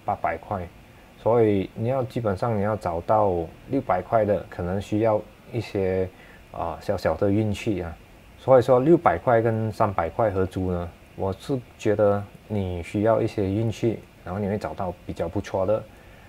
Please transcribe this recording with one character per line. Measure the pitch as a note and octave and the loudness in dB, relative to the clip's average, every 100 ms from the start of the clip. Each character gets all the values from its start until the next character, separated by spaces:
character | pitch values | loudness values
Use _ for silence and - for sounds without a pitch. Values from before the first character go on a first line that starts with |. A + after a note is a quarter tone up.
八 | - | -6
百 | G2 E2+ D#2+ | -4 -4 -4
块。 | - G2 E2+ - - - - - | -6 -8 -8 -16 -20 -20 -20 -4
所 | A2 A#2+ | 2 4
以 | A2 G2 F#2 | 4 2 -2
你 | - A2+ | -4 -2
要， | C3+ | -2
基 | A#2+ B2 | -4 -4
本 | A2 | -2
上 | F#2 A#2+ G#2+ | -2 -2 -2
你 | |
要 | G#2 | -2
找 | G#2 F2+ E2+ | -2 -4 -4
到 | - A2 G#2 F2 E2 - - | 2 2 4 0 -4 -10 -4
六 | F#2 | -4
百 | - F2+ | 0 -2
块 | - A#2 | 2 2
的， | G#2 G2 - | 2 0 -2
可 | - | -6
能 | F2 G2 | -4 -4
需 | G2+ G#2+ | -2 0
要 | A2+ G#2+ - - - | 2 2 -2 -18 -10
一 | A#2 | -8
些， | - G2+ F#2+ F#2+ F#2 - - - - | -4 -2 0 0 -2 -6 -20 -20 -14
啊， | - E2+ D#2 | -8 -8 -6
小 | - G2 | -6 -2
小 | F2+ | -2
的 | D#2 G2+ | 0 2
运 | G#2 G#2+ | 2 0
气 | G2 A2+ F#2 | -2 -4 -4
啊。 | E2+ E2 - - - - | -6 -12 -20 -20 -20 -4
所 | - C3 | 4 6
以 | |
说 | B2+ B2+ | 6 4
六 | D3 E3+ | 6 4
百 | - E2+ | 4 2
块 | - A#2 | 4 4
跟 | A#2 A2 A2 | 4 0 -2
三 | - G#2+ | 0 0
百 | F#2 E2 | 0 -4
块 | - A2 | 0 0
合 | F#2+ | 0
租 | F#2 F#2+ F#2 | -2 -2 -2
呢， | F2 F2 - - | -2 -6 -12 -16
我 | - F#2+ F#2+ | -8 -6 -6
是 | - C3+ - - | -4 -6 -6 -4
觉 | A2 | 0
得 | G#2 G2+ G2+ G2+ - - | 4 4 2 -4 -14 -6
你 | G#2 F#2 F2 | -4 -2 -4
需 | E2+ G#2+ | -4 0
要 | G#2+ A2 | 2 2
一 | |
些 | A2+ - F#2+ | 0 -2 -2
运 | G2+ A2+ | 0 -2
气， | - A#2 G2+ - - | -2 -2 -2 -10 -16
然 | - | -10
后 | F#2+ | -4
你 | G2 | -4
会 | G#2 | -4
找 | D#2 | -6
到 | E2 F#2 - | -6 -8 -8
比 | - | -10
较 | - E2+ | -6 -4
不 | G2+ | -4
错 | - G2+ | -4 -2
的。 | F#2+ A2 - - - - | 0 0 -4 -20 -20 -20